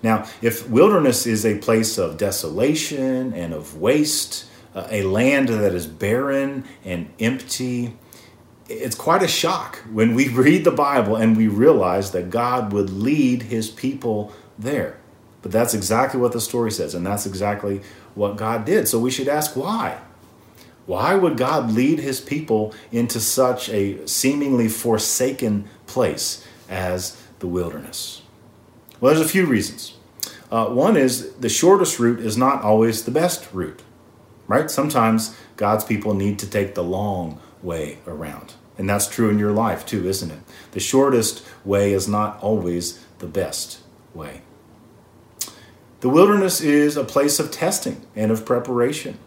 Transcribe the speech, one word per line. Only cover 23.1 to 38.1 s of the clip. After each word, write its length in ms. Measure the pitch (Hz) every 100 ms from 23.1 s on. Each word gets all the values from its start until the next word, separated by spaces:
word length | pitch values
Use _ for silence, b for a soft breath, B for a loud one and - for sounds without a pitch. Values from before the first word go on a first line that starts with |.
| 117
such 500 | 107 - 127 - -
a 380 | 110 98 - -
seemingly 600 | - 135 143 143 127 113
forsaken 1040 | 110 120 110 - - 127 139 117 104 101 B -
place 580 | - 113 - - - B B B
as 540 | 92 92 90 92 B B -
the 100 | 90
wilderness? 760 | 90 85 78 - - - - - - - - - - - -
Well, 140 | 127
there's 100 | 160
a 60 | 156
few 160 | 190 175
reasons. 520 | 113 82 - - - - - B B B
Uh, 160 | 113 107
one 280 | 120 170 190
is 360 | 131 120 -
the 160 | - 120
shortest 500 | - 170 196 180 -
route 220 | 120 117
is 140 | 110 110
not 280 | 131 135
always 400 | 104 110 113 110
the 80 | -
best 360 | 135 175 - -
route, 300 | 123 107 - - - - - - - -
right? 240 | 120 156
Sometimes 640 | - 147 131 113 110 - B B -
God's 260 | 101 107
people 320 | - 107 107 101
need 240 | 101 101
to 100 | 101
take 240 | 107 98
the 100 | -
long 560 | 87 95 104 95 85 76 B B
way 380 | 90 82 73 76
around. 460 | -